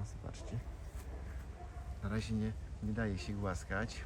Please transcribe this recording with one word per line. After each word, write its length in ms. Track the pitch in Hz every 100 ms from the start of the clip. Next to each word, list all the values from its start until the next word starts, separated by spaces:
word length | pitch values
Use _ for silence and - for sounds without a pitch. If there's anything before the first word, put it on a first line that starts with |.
zobaczcie. 540 | 101 - - - - 113 - - - - - - - - - - - - - -
Na 60 | 101
razie 260 | 107 107
nie, 180 | 110 110 110 - -
nie 100 | 107
daje 260 | 107 110 95
się 140 | -
głaskać. 720 | 101 101 87 - 98 110 -